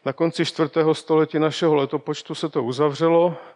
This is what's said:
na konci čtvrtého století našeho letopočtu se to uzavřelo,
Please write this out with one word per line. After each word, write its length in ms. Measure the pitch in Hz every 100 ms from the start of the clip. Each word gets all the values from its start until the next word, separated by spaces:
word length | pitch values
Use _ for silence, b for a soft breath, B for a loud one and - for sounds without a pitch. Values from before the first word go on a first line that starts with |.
na 80 | 135
konci 340 | 131 165 - 160
čtvrtého 480 | - 156 165 156
století 440 | 156 - 156 156 156
našeho 360 | 156 - 165
letopočtu 600 | 151 135 151 151 151 -
se 140 | 156 160
to 140 | 151
uzavřelo, 760 | 117 127 151 143 165 170 175 165 B